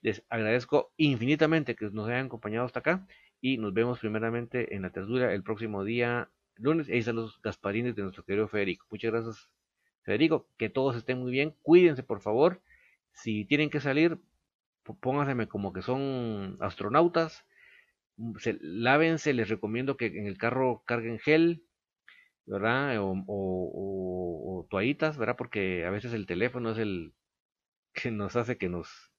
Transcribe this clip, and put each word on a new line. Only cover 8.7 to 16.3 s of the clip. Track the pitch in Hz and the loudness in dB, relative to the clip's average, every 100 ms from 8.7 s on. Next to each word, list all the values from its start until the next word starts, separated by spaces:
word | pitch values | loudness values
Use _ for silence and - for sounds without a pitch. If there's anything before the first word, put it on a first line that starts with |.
| 85 _ | -2 _
Muchas | 107 113 | -4 -2
gracias, | 113 113 107 - _ _ _ _ _ | -2 -4 -10 -16 _ _ _ _ _
Federico. | - 104 156 156 - _ | -2 2 4 2 -2 _
Que | 110 | -2
todos | - 135 120 | 0 0 0
estén | 110 127 | -2 -4
muy | 127 | 0
bien. | 127 151 - | 0 0 -4
Cuídense, | - 170 175 131 | 8 10 10 4
por | 123 104 | -4 -4
favor. | 107 110 165 185 _ _ _ _ _ | 0 4 4 2 _ _ _ _ _
Si | - - 107 101 | -12 -4 -4 0
tienen | 143 151 | 0 2
que | 147 | 0
salir, | 139 139 170 165 _ _ _ _ _ _ | 0 2 2 2 _ _ _ _ _ _
p-, | - 113 | -18 -6
pónganseme | 127 139 139 127 110 | -2 0 0 0 -2
como | 104 98 | -2 -4
que | 92 | -4
son | 90 131 139 131 117 | -2 -2 -2 -2 -2